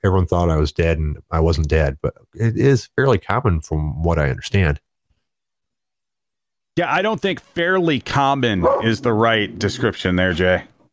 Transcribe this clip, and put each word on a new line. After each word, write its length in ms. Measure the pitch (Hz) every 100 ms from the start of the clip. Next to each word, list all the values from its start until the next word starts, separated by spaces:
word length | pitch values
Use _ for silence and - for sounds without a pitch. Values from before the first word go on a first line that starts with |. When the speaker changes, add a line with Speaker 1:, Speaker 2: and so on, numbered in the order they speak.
Speaker 1:
everyone 240 | 98 95 87
thought 240 | 87 85
I 60 | 78
was 160 | 76
dead 260 | - 82 78
and 200 | 73 71 -
I 80 | 82
wasn't 300 | 80 78 73
dead, 280 | 78 71 69
but 120 | 69 - _
it 220 | - 117 127
is 320 | 135 131 - -
fairly 220 | 135 101
common 420 | - 107 101 82
from 420 | - 78 76 71
what 160 | 85 80
I 120 | 71
understand. 500 | 62 - 98 82 71 _ _ _ _ _ _ _ _ _ _ _ _ _ _ _ _ _ _ _ -
Speaker 2:
Yeah, 160 | 160
I 100 | 160
don't 180 | 208 220
think 200 | 196 147
fairly 600 | _ 170 170 185 165 131
common 640 | - 143 139 139 123 95 214 539
is 200 | 113 107
the 100 | 120
right 440 | 107 117 110 104 -
description 580 | 101 - 117 - 92 90
there, 160 | 92
Jay. 320 | 82 90 87 - _ _